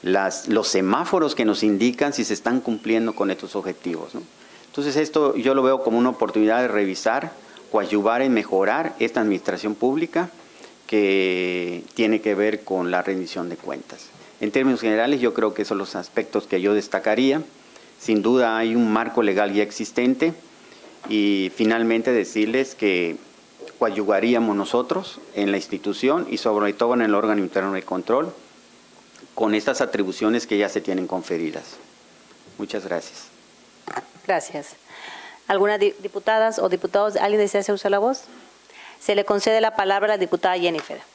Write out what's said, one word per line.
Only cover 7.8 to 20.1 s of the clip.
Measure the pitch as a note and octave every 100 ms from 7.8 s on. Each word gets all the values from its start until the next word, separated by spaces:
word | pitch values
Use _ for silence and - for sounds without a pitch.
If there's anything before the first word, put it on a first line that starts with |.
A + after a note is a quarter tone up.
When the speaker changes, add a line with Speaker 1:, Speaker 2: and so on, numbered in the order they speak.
| G2 G#2 G#2 A#2+
Speaker 1:
en | C3+
mejorar | A#2 G2+ F#2+ G2 C3 D#3 -
esta | A#2 B2
administración | G#2+ F#2 - - G#2+
pública | G#2+ B2 C#3+ E3 - E3+ - - - - - -
que | G#2+ G2 G2 F#2+ F#2 F2+ F2+ F2 F2 -
tiene | - A2 A2
que | G#2+
ver | G2 G#2+ G#2
con | - F#2 F2+
la | F#2
rendición | F2+ F#2+ F2 F#2+ F2
de | E2
cuentas. | - C#2+ - - - - - -
En | G#2+
términos | C3 C3+ B2
generales, | A2+ A2 A#2+ C#3+
yo | A#2+
creo | A2 A2
que | G#2
esos | G2+
son | G2+
los | F#2+ G2
aspectos | F2+ - G#2 G#2+ -
que | F#2+
yo | G2
destacaría. | G#2 F#2+ G2 G#2+ A2 C3+ D3 D#3 - - - - -
Sin | - G#2+
duda | G#2+ B2+ A#2 A2+
hay | A2+ A#2
un | A2+
marco | G#2+ A#2 A#2+
legal | G#2+ F#2+ G#2
ya | G2+
existente | G#2 - A2 - B2